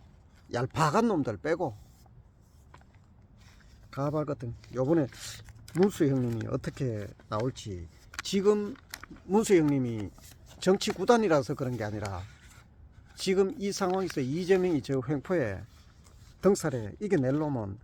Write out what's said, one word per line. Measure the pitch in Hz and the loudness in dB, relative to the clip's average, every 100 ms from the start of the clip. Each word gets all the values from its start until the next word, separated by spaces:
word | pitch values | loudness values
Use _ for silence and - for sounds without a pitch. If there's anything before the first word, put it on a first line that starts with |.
| - - - - - | -20 -20 -20 -20 -6
얄팍한 | 120 127 - 156 185 233 | -4 -2 2 2 4 2
놈들 | 175 123 104 | 2 -2 -4
빼고, | 151 170 160 101 - - - - - _ - - - - - - - - - - - - - - - | -2 -2 -2 -6 -20 -20 -20 -20 -20 _ -20 -20 -20 -20 -20 -20 -20 -20 -20 -20 -20 -20 -20 -20 -14
가발 | - 143 151 151 | -6 -4 -2 -4
같은, | 143 117 120 - | -6 -8 -10 -10
요번에 | 123 131 165 135 - - - - - - | -2 2 4 2 -4 -14 -14 -18 -20 -6
문수 | 160 202 - 147 | 2 2 4 2
형님이 | 135 123 113 110 | 2 0 -2 -4
어떻게 | 131 - - 131 107 101 - - | -4 -6 -6 -4 -4 -8 -14 -6
나올지. | 107 131 - 110 90 85 - - - | -4 -4 -6 -10 -10 -12 -18 -18 -12
지금 | - 196 196 208 208 269 - - - - | -2 2 4 4 0 -10 -16 -20 -18 -16
문수 | - 202 220 185 | 0 2 6 6
형님이 | 151 139 123 110 95 - - - - - | 6 2 0 -4 -6 -12 -20 -20 -20 -2
정치 | 185 190 214 | 2 2 0
구단이라서 | 175 196 233 208 151 131 | -2 2 4 4 2 2
그런 | 143 127 123 | -4 -4 -4
게 | |
아니라, | 104 107 101 90 95 - - - - - - - - - | -6 -4 -6 -8 -12 -18 -20 -20 -20 -20 -20 -20 -20 -6
지금 | 190 190 196 175 | 0 2 2 0
이 | 196 | -6
상황에서 | 185 190 185 180 - | -2 0 0 -2 -2
이재명이 | 127 156 175 190 180 151 | -2 -2 4 4 4 0
저 | 131 135 120 | 0 -2 -2
횡포에 | 147 - 175 113 90 - - - - - - - - | -4 0 0 0 -4 -10 -20 -20 -20 -20 -20 -20 0
등살에 | 190 202 156 127 104 - | 2 2 0 -4 -6 -8
이겨낼 | 208 175 127 143 | -2 2 2 0
놈은, | 151 131 101 104 | 0 -2 -6 -8